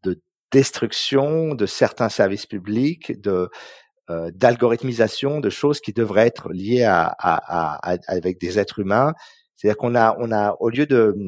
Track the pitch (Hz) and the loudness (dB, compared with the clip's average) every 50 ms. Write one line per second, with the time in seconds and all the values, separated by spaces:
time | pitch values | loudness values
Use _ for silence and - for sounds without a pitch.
0 | - 95 87 - _ _ _ _ _ _ - 135 131 - - - 131 107 - - | -4 -4 -6 -6 _ _ _ _ _ _ 2 4 4 4 -2 -4 -6 -4 -4 -6
1 | - - 131 135 139 147 156 160 160 156 147 120 - - - - 135 107 - - | -4 0 0 0 0 2 0 0 -2 -2 -2 -2 -2 -2 2 2 2 0 2 -2
2 | 120 104 - - 107 95 98 101 - _ - 98 90 104 107 117 131 151 175 160 | -4 -4 0 0 0 0 0 -6 -8 _ -10 -10 -6 -4 -2 0 0 0 -2 _
3 | - - - 95 - 104 95 92 90 87 - - - - - - _ _ _ _ | -10 -12 -12 -6 -4 -2 -2 -2 -2 -4 -8 -18 -20 -20 -20 -20 _ _ _ _
4 | _ - 85 82 82 85 85 92 131 123 120 117 123 117 117 - - 127 117 117 | _ -10 -8 -8 -8 -10 -4 2 2 2 2 2 0 0 0 0 -4 -6 0 0
5 | 113 107 - - 139 139 147 151 135 101 - - - 147 147 - - - 104 117 | 0 0 0 -4 -4 -4 -4 -2 -4 -4 -4 0 0 0 0 -2 -6 -6 -2 -2
6 | 113 101 98 104 113 120 - - - 85 90 92 98 107 120 123 120 107 92 87 | -2 2 4 4 4 4 2 -4 -12 -10 -8 -8 -2 0 2 4 4 4 4 4
7 | 82 - - - - 90 82 - - - 87 85 82 78 76 - - 90 90 90 | 2 0 -2 -2 0 0 0 0 -2 -2 -2 -2 -2 -2 -4 -6 -4 -4 -4 -4
8 | - - 95 92 85 92 92 - - 90 90 104 98 - - - 101 95 101 117 | -4 -6 -6 -2 -2 -4 -4 -4 -8 -2 0 -2 -2 -2 -4 -6 -2 0 2 2
9 | 135 151 160 - - - _ _ _ _ _ _ - - 107 - - 120 120 120 | 2 0 -2 -6 -16 -20 _ _ _ _ _ _ 0 0 0 2 -2 0 4 4
10 | 113 113 101 98 120 113 110 104 104 104 98 - 104 117 117 131 147 143 135 120 | 4 4 4 0 -2 -2 0 0 0 0 0 0 -2 -2 0 0 0 2 4 4
11 | 113 107 95 104 98 | 4 4 2 0 -6